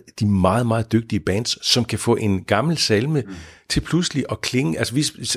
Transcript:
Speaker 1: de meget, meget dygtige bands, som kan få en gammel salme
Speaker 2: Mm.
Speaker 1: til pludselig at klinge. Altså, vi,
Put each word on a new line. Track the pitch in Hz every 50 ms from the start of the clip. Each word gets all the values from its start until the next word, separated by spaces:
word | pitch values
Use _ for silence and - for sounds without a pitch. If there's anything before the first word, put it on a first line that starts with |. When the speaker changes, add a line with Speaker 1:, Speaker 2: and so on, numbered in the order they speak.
| - - _ -
Speaker 1:
de | 110
meget, | 101 101 95 90 92 95 117 123
meget | 117 113 113 110 - -
dygtige | 113 117 - - 98
bands, | 80 - 92 104 120 - - - -
som | - - 127 117
kan | - - 107
få | - 117 117
en | - - 104 98 92 92
gammel | - 107 101 123 160 170
salme | 147 - - 113 101 117 147 156 147 107
Speaker 2:
Mm. | 98 95 85 80 - - - _ -
Speaker 1:
til | - 151
pludselig | - - - 165 180 - - 139 123 -
at | 110 -
klinge. | - - - 127 139 165 160 -
Altså, | 117 - 113
vi, | 139 151 - - - - 113 -